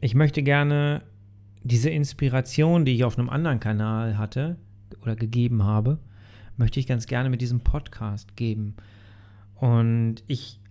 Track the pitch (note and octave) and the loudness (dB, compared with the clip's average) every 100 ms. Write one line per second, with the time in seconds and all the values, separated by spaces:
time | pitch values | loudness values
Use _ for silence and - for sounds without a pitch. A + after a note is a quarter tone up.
0 | - A#2+ D3+ D3+ C#3+ C#3+ D3 D3 D3 D3 | 0 4 4 2 2 2 4 2 0 -2
1 | - - - - - - A#2+ A#2 D3 D#3 | -6 -20 -20 -20 -20 -12 0 2 2 0
2 | C#3 - C#3 C3 B2+ - D#3 E3+ C#3 A#2+ | -2 -2 0 0 -2 2 4 4 4 2
3 | B2 - A#2+ D3+ E3 A#2+ G#2+ G#2+ G#2+ A2 | 2 0 -2 -2 0 0 0 0 0 -2
4 | A2+ G#2+ G#2+ B2+ D3+ E3+ - - - - | -2 -2 -4 -4 -4 -6 -12 -20 -20 -10
5 | A2+ A2 A2+ A#2+ A#2+ A#2 G2+ G#2+ A2+ D3+ | -6 -4 -2 0 2 2 2 2 2 -2
6 | - - - - - - A#2 C#3 C3 B2 | -6 -20 -20 -20 -16 0 0 0 -2 -4
7 | - A#2+ C3 B2 B2 B2 - D3+ - - | -2 -2 -2 -2 -2 0 0 -2 -6 -10
8 | G#2+ G2+ - - A#2 A2 G#2 G2+ - - | -8 -8 -12 -6 -4 -4 -6 -10 -18 -20
9 | - - - - - - B2+ A#2 A2+ A#2 | -20 -20 -20 -20 -20 -2 2 4 4 2
10 | A2+ A2+ - C3+ - - - | 0 -4 -6 -8 -8 -20 -20